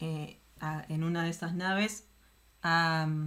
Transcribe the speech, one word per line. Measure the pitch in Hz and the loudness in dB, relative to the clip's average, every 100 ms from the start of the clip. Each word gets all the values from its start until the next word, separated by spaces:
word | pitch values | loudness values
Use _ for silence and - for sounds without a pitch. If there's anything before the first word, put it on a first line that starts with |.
eh, | 160 156 151 - - - | -6 -6 -8 -12 -20 -8
a, | 156 156 - | -6 -6 -4
en | 156 | -2
una | 165 170 | 0 0
de | 165 | 0
esas | 165 170 | -2 -4
naves | 175 185 190 214 208 - _ - _ - _ | -2 0 2 0 -2 -16 _ -20 _ -20 _
a, | 170 165 165 160 156 156 | 2 4 4 2 2 0